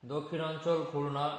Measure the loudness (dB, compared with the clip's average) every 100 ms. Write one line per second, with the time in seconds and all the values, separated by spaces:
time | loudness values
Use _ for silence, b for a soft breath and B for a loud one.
0 | -2 -4 -2 -2 -2 -2 2 2 2 0
1 | 0 2 0